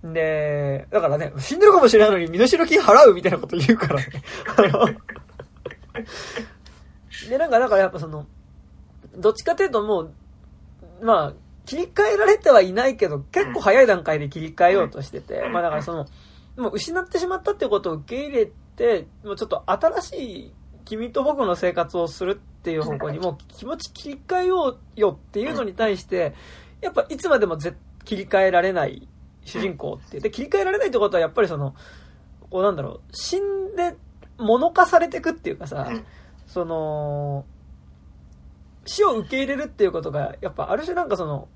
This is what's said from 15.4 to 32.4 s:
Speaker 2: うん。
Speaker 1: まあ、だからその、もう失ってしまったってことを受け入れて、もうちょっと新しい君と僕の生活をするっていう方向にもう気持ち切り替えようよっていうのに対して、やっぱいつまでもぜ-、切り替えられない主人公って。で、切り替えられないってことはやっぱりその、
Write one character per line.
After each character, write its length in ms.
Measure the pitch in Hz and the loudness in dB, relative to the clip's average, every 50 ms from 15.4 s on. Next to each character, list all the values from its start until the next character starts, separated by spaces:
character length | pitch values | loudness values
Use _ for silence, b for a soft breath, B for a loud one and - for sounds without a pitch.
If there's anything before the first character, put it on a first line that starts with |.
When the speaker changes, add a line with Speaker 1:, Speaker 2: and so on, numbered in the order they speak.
Speaker 2:
う 80 | - - | -6 -4
ん。 40 | - | -4
Speaker 1:
ま 60 | 175 | -2
あ、 40 | 175 | -2
だ 80 | 165 | -2
か 60 | 151 | -4
ら 60 | 151 147 | -4 -6
そ 100 | 170 170 | -6 -8
の、 140 | 160 143 b b b b b b b b b b | -10 -10 b b b b b b b b b b
も 120 | - 247 214 | -8 -8 -6
う 40 | - | -6
失 240 | 214 - - 330 359 | -6 -8 -6 -6 -6
っ 80 | 359 | -6
て 120 | 359 - 359 | -4 -6 -4
し 80 | 339 | -4
ま 100 | 359 370 | -4 -6
っ 60 | 370 370 | -6 -4
た 100 | - 403 | -6 -4
っ 20 | |
て 120 | 403 302 240 | -2 -2 -2
こ 120 | 208 196 | -2 -2
と 100 | - 190 | -2 -4
を 20 | 160 | -8
受 220 | 156 143 - 233 | -8 -10 -10 -10
け 60 | 254 285 294 | -10 -10 -4
入 80 | 277 | -2
れ 160 | 247 214 - - - - - - | -2 -2 -2 -4 -20 -20 -20 -10
て、 300 | - 247 233 226 180 151 - - - - | -4 -2 0 0 -2 -4 -10 -20 -20 -14
も 80 | 208 202 | -14 -10
う 40 | |
ち 60 | - 226 | -10 -8
ょ 40 | |
っ 20 | 208 | -8
と 160 | 185 - - | -8 -8 -4
新 360 | - 185 202 - 330 - - - | -4 -4 0 0 -2 -2 -2 -8
し 140 | - - - 285 240 190 - - | -8 -10 -12 -12 -12 -12 -16 -18
い 60 | - - - - - - - - | -20 -20 -20 -20 -20 -20 -20 -16
君 260 | - 220 214 233 247 | -12 -10 -10 -10 -6
と 140 | 226 - 269 | -4 -2 -2
僕 200 | 294 302 277 262 | -2 0 0 -2
の 120 | 196 175 | -2 -2
生 160 | 170 - 180 175 | 0 -2 -2 -2
活 260 | 175 170 - - 175 | -2 -4 -4 -4 -4
を 80 | 170 | -4
す 180 | 165 143 - 190 | -4 -6 -6 -6
る 160 | 180 202 202 | -6 -6 -6
っ 220 | - - - - - | -8 -20 -20 -12 -8
て 80 | 175 | -6
い 80 | 165 156 | -6 -4
う 40 | 151 | -4
方 140 | 151 151 139 | -6 -6 -8
向 120 | 151 151 | -8 -8
に 80 | 147 156 | -8 -6
も 140 | 180 180 151 | -6 -6 -8
う 40 | - - - | -8 -16 -20
気 180 | - - - | -20 -18 -12
持 100 | 240 311 | -12 -10
ち 160 | 320 - - - | -10 -12 -18 -18
切 160 | - - 294 | -16 -16 -16
り 100 | 285 277 - | -16 -16 -8
替 160 | - 370 359 359 | -4 -2 -2 0
え 40 | |
よ 220 | 370 370 370 320 277 | 0 0 0 -2 -2
う 100 | - - - - - 220 | -4 -6 -18 -20 -4 0
よ 100 | 214 196 | 0 0
っ 200 | 147 - - - - | 0 -2 -18 -10 -8
て 80 | 202 | -6
い 100 | 226 285 | -6 -6
う 40 | 320 | -4
の 100 | 285 247 | -6 -6
に 100 | 208 185 | -6 -4
対 220 | - 226 220 202 | -2 -2 -2 -2
し 80 | 180 - | -4 -6
て、 300 | - - 180 170 147 135 B B B B B B B B B | -6 -4 -2 -2 -4 -4 B B B B B B B B B
や 100 | - 370 | -10 -4
っ 20 | - | -2
ぱ 120 | - - - | -2 -2 -2
い 80 | 320 | -4
つ 120 | 262 - 349 | -8 0 0
ま 100 | 302 247 | 2 2
で 60 | 208 | 2
も 100 | 185 165 | 0 -2
ぜ-、 180 | 156 147 175 170 - - - - - - | -6 -8 -10 -10 -12 -20 -20 -20 -20 -10
切 120 | - 220 | -10 -8
り 100 | 190 196 | -8 -6
替 200 | - - 190 190 | -2 0 2 2
え 40 | 190 | 4
ら 120 | 180 175 175 | 2 2 2
れ 100 | 190 190 | 2 -2
な 140 | 175 147 | -2 -4
い 220 | - - - - - - - - - _ _ - - | -4 -6 -12 -20 -20 -20 -20 -20 -20 _ _ -20 -14
主 120 | - - | -10 -6
人 160 | - 196 170 | -6 -6 -6
公 220 | 135 - 147 - 135 - | -6 -10 -10 -10 -12 -16
っ 40 | - | -16
て。 100 | - 147 | -16 -6
で、 100 | 135 220 | -6 -6
切 120 | - - 262 | -6 -6 -6
り 60 | 285 | 0
替 100 | - 392 | 0 0
え 60 | 392 | 2
ら 60 | 370 | 2
れ 80 | 381 415 | 0 0
な 60 | 523 | -2
い 40 | 381 | 0
っ 20 | |
て 80 | 247 240 | 0 0
こ 100 | 214 196 | 0 2
と 80 | - | 2
は 40 | 175 | 0
や 80 | 165 160 | 0 0
っ 40 | - | 0
ぱ 100 | - 214 | 0 0
り 60 | 165 | 0
そ 80 | 165 | 0
の、 180 | 143 143 135 - b b b b b b b b b b b b - | -4 -6 -8 -8 b b b b b b b b b b b b -20